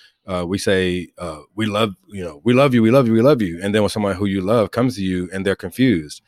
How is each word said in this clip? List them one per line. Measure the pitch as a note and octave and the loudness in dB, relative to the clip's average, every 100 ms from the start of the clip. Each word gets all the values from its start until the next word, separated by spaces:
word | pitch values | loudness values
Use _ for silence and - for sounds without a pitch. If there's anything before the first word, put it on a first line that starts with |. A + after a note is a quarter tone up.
| _ _ - | _ _ -8
uh, | F2+ F2 | -6 -4
we | G2 | -2
say, | - F#2+ F#2 F2+ E2+ - | 0 0 0 -2 -6 -12
uh, | F2 D2+ D2 G2+ | -12 -12 -16 -6
"We | A2 | -4
love, | G2+ A2 F#2 _ | 0 -2 -4 _
you | G2+ | -12
know, | F2 D2+ | -12 -6
we | A#2 | 0
love | B2 C#3+ | 4 4
you, | B2 | 4
we | A2 | 4
love | C3 A#2+ | 4 4
you, | |
we | A2+ | 4
love | B2+ C#3+ | 4 4
you." | G2 E2+ | 0 -4
And | G2+ | -2
then | G#2+ | 0
when | G2+ | 0
someone | G#2+ G2+ | 0 -4
who | F#2+ G2+ | -2 -2
you | G2 | -2
love | F#2+ A#2+ G2+ | 0 0 0
comes | - B2+ G2+ | 0 -2 -2
to | |
you | F#2+ F2+ F2+ | -4 -2 -4
and | F#2+ | -4
they're | F#2+ F#2+ | -4 -4
confused, | F#2 - C3 F2 D2+ - | -6 0 2 2 -2 -16